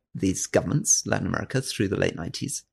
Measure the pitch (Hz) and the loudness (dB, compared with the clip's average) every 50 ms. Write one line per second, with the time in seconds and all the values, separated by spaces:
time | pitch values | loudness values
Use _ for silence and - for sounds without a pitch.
0 | _ _ - - 98 95 90 - - - - - - - - 147 - - - - | _ _ -6 -2 0 0 0 0 -2 0 2 2 2 2 0 2 2 2 2 2
1 | - 110 107 98 95 92 87 - 104 - - 135 131 - - - 110 95 104 95 | 2 0 0 0 0 0 0 -2 -2 -2 -2 -2 -2 -2 0 0 0 2 2 2
2 | 92 90 90 87 85 - - - - - - - - _ | 2 0 0 -2 -6 -8 -6 -6 -6 -6 -6 -8 -10 _